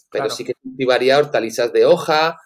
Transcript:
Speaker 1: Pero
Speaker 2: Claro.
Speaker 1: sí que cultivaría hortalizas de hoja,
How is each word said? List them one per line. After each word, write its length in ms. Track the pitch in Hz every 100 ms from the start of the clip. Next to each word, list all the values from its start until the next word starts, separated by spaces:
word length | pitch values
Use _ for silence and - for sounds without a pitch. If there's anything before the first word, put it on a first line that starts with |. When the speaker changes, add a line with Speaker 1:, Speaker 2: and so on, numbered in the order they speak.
| _
Speaker 1:
Pero 140 | - 139
Speaker 2:
Claro. 100 | -
Speaker 1:
sí 100 | 117
que 80 | -
cultivaría 560 | 135 - 127 123 127 139
hortalizas 560 | 147 120 113 113 120
de 120 | 113 123
hoja, 520 | 170 170 156 160 -